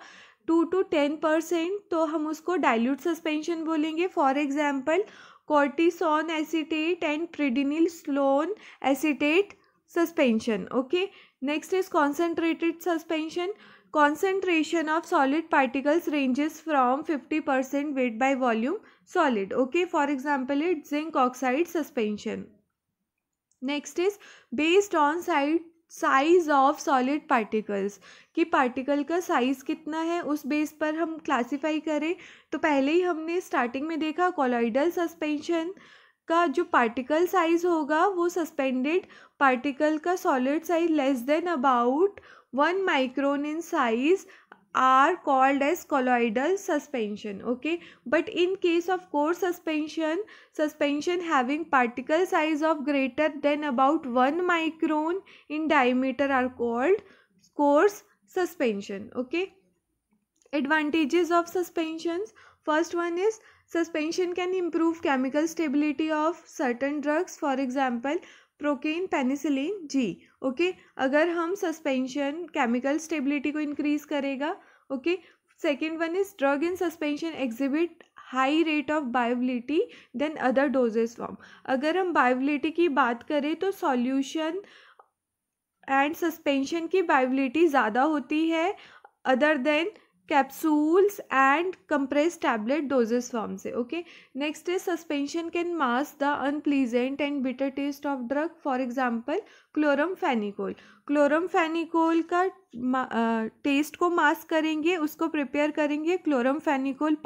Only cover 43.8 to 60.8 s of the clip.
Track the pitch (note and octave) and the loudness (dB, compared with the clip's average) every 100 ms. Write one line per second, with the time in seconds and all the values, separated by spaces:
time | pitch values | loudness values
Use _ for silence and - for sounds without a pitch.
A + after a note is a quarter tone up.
43.8 | A#3+ A3+ C#4+ F#4+ - - _ - _ - | 0 2 2 2 -2 -20 _ -20 _ 2
44.8 | B3+ C4 D4 F4+ D4+ C4+ C4 C#4 C#4 F4 | 4 6 4 2 0 4 4 4 2 0
45.8 | - C#4+ B3+ A#3+ A#3 A3+ D4 G4 - D4 | -2 0 2 2 2 0 0 0 0 -2
46.8 | - B3 G#3+ G#3 G#3+ G3 A3+ B3 D4+ E4+ | -2 -6 -4 -6 -10 -8 -6 -4 -4 -6
47.8 | - - A#3+ D4+ D#4 D#4+ F4+ G4 F4 E4+ | -8 -18 0 0 0 0 0 2 2 2
48.8 | F4+ F#4 - D4 D4+ F4 F4+ F4 - D4+ | 0 -2 -2 0 0 0 -2 -2 -4 -4
49.8 | D#4 E4 D#4 F4 G#4+ - - - D4+ - | -4 -4 -2 -2 -6 -14 -12 -2 -2 0
50.8 | C#4+ D4 F4 F4+ E4+ C4 B3 D4+ D#4+ C4 | -2 0 -2 -2 0 0 0 -2 0 0
51.8 | A#3+ B3 B3+ D#4+ F#4 F4+ D#4 D4+ D#4 D#4 | 0 -2 0 0 2 2 0 0 0 0
52.8 | C4+ C#4+ C4 C4+ D4+ D4+ C#4+ D4 D4+ B3 | 0 0 0 0 -2 0 0 0 0 2
53.8 | C4+ D#4 C#4+ A#3+ C4 E4+ F4+ E4+ D#4+ D#4+ | 4 2 0 2 2 2 0 0 0 -2
54.8 | D#4+ D4+ D#4+ F#4+ - - - D4+ D#4 D4+ | -2 0 -2 -4 -8 -18 -10 -4 0 2
55.8 | B3 B3+ C4 C4 C#4 C4+ G#3 - A#3 A#3 | 4 2 0 0 0 2 0 -2 -2 0
56.8 | D4 G#4 - - _ _ _ - C#4+ D4 | 2 2 -2 -20 _ _ _ 0 4 6
57.8 | G4+ - - _ _ F#4 F4 - B3 G3+ | 4 2 -12 _ _ -4 -4 -2 -2 -2
58.8 | G3+ G3 G#3 - B3+ E4 F#4+ - _ _ | -6 -12 -10 -8 -6 -4 -6 -10 _ _
59.8 | _ _ _ _ _ _ _ - C4 D#4 | _ _ _ _ _ _ _ -4 0 0